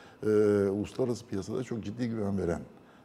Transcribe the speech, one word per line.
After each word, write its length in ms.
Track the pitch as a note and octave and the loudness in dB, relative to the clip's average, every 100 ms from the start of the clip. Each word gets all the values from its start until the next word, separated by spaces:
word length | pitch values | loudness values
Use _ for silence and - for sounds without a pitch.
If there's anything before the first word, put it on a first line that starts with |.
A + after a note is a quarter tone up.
| - - | -20 -6
e, 60 | G#2+ G#2+ G#2+ G#2 G2 | 2 4 6 6 4
uluslararası 560 | G2+ G2 - B2+ A#2 - | 0 -4 -2 -2 -2 -6
piyasada 380 | G2 F#2 A#2 | -8 -6 -6
çok 200 | C3 A#2 | -6 -6
ciddi 260 | G2 A2+ B2 | -8 -4 -4
güven 280 | A2+ G2+ G2 | -2 -2 0
veren, 240 | F2 D#2+ - - - - | 0 -2 -6 -18 -20 -18